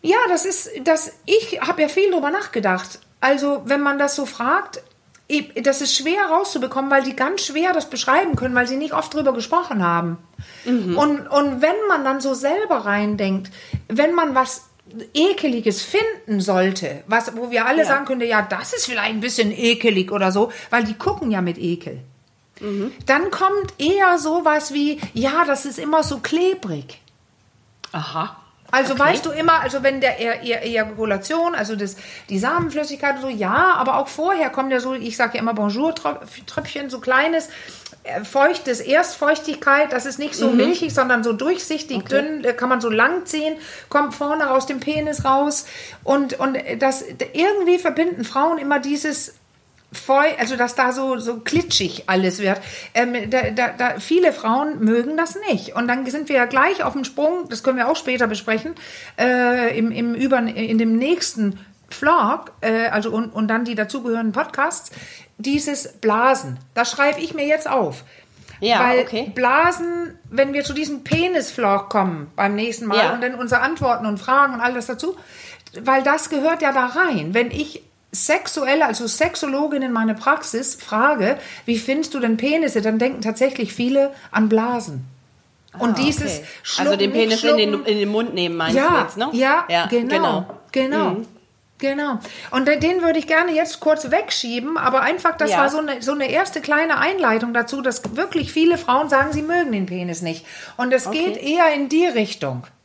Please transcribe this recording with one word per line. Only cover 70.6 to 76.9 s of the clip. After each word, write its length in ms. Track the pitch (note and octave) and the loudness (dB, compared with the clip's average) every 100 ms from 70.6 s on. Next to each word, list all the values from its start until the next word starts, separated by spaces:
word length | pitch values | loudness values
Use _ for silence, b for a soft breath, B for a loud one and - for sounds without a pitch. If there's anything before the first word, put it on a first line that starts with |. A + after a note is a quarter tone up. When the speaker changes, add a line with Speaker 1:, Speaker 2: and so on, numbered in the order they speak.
| C#4 | -4
Speaker 1:
zu 80 | |
diesem 320 | C#4+ D4+ C#4+ - | -6 -6 -8 -2
Penis-Vlog 840 | D#4+ F4 F4 A#3+ - G#3+ G3 - | 0 2 0 -2 -2 2 2 0
kommen 400 | G#3+ F#3+ E3 D3 - | 0 0 -2 -8 -2
beim 200 | G3+ G#3 | -2 0
nächsten 300 | A#3 A3+ A3+ | -4 -4 -2
Mal 100 | G#3+ | 2
Speaker 2:
Ja. 160 | F3 | 2
Speaker 1:
und 80 | A#3+ | 0
dann 120 | B3 B3 | -4 -4
unsere 260 | B3 A#3+ | 0 0
Antworten 440 | C4 E4 C4+ A#3+ A3 | 0 0 0 0 -2
und 100 | G3+ | -4
Fragen 380 | - C4+ C#4 A#3+ | 0 4 4 2
und 60 | |
alles 260 | A#3+ B3+ A#3 | -2 -2 -6
dazu, 280 | A#3+ D#4+ F#4 B B B B B - | -6 -6 -8 B B B B B -6
weil 240 | A#3 C4+ | 0 2
das 260 | C4+ D#4 - | 4 0 0
gehört 320 | D4 D4+ D#4+ | 0 0 2
ja 120 | D4 | 0
da 140 | C4+ | 2
rein. 460 | B3 | 0